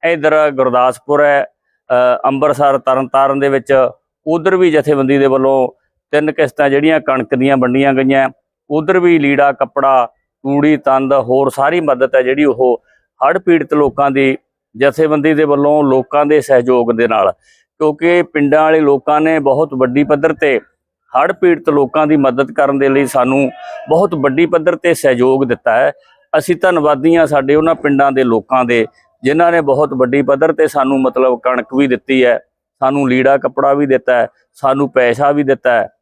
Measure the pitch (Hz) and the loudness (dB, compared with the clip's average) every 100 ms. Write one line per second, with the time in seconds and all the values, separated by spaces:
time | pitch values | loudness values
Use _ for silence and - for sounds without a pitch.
0 | 165 170 151 151 151 135 131 123 127 120 | -4 -2 0 2 0 0 0 2 0 -2
1 | - 147 147 143 - _ _ _ _ 123 | -4 0 2 0 -2 _ _ _ _ 0
2 | 123 123 - 135 147 131 143 135 123 131 | 2 0 -2 -2 -2 0 0 0 0 -2
3 | 135 135 139 139 139 135 - 135 123 - | -2 0 0 0 0 -2 0 0 0 -4
4 | _ _ - 165 165 190 180 151 147 143 | _ _ -6 -2 -2 0 2 2 0 -2
5 | 135 139 135 131 135 135 127 _ _ _ | 0 2 2 2 2 0 -2 _ _ _
6 | _ 147 151 147 143 - 139 139 151 156 | _ -2 -2 -2 -4 0 0 2 2 0
7 | - 131 117 131 135 139 123 131 139 131 | 0 -4 -2 -2 0 0 0 0 0 0
8 | 135 139 131 - _ _ _ 147 156 185 | 0 0 0 -4 _ _ _ -6 0 0
9 | 175 165 143 139 143 135 127 - 135 131 | 2 2 2 2 0 0 -4 -2 0 2
10 | 120 _ _ _ 135 143 147 151 - 135 | 0 _ _ _ -4 0 2 0 0 0
11 | 135 135 117 131 135 131 139 175 156 127 | 0 -2 0 0 0 -2 -2 0 -2 -2
12 | 131 131 127 139 147 120 127 117 _ _ | 0 0 0 0 0 2 0 -2 _ _
13 | _ _ 135 180 180 165 143 151 143 131 | _ _ -2 -2 0 0 0 -2 -2 0
14 | 139 135 135 131 _ _ _ 110 139 - | -2 0 -2 -2 _ _ _ -2 -2 0
15 | 160 151 147 151 151 143 143 151 143 131 | 0 0 0 0 0 0 2 2 2 0
16 | 127 147 147 151 139 131 120 123 117 113 | 0 -2 2 0 2 0 2 0 0 0
17 | 117 110 95 - _ _ _ _ 156 151 | 0 2 0 -2 _ _ _ _ -4 -2
18 | 165 175 170 156 143 151 156 160 147 139 | 0 0 0 -2 2 2 2 2 2 0
19 | - 151 156 160 139 135 156 135 127 127 | 0 0 0 0 0 0 -2 -2 -2 0
20 | 143 147 160 156 151 120 - _ _ _ | 0 0 0 0 0 -2 -4 _ _ _
21 | _ 123 160 185 180 160 165 143 131 156 | _ -2 -2 0 0 0 0 0 0 0
22 | 151 151 135 123 135 - 143 139 139 135 | 0 2 0 0 -4 -2 -2 0 0 0
23 | 135 135 127 135 135 - - - - 160 | 0 -2 0 0 -2 -6 -16 -16 -4 0
24 | 196 165 139 131 170 170 160 175 175 160 | 0 -2 -2 0 0 0 -2 -2 -2 0
25 | 143 123 127 131 131 117 - 113 143 - | 0 2 2 0 -2 -2 -2 0 0 -4
26 | _ _ _ 151 151 175 185 175 151 143 | _ _ _ -4 -2 -2 0 0 0 0
27 | 156 170 156 143 135 151 160 160 151 139 | 0 2 2 0 0 0 0 -2 -2 0
28 | 139 131 127 113 - 131 120 120 110 _ | 0 2 0 -2 0 -2 0 0 -2 _
29 | _ _ 127 151 170 170 143 131 151 131 | _ _ -4 0 2 0 0 0 -2 0
30 | 127 139 135 139 160 156 156 147 135 135 | 0 0 0 0 0 0 -2 0 -2 0
31 | 131 127 131 120 127 127 117 131 139 123 | -2 0 -2 0 -2 -4 -4 -2 -2 -2
32 | - 131 127 117 _ _ _ _ 135 143 | -2 0 2 0 _ _ _ _ -4 -2
33 | 135 127 131 139 139 135 139 143 143 131 | -2 0 2 0 -2 -2 -2 0 0 -2
34 | - 123 113 _ _ _ 135 135 139 135 | 0 -2 -2 _ _ _ -4 -2 -2 0
35 | 123 117 143 147 135 131 127 117 101 _ | 0 0 0 0 -2 -2 0 -2 -2 _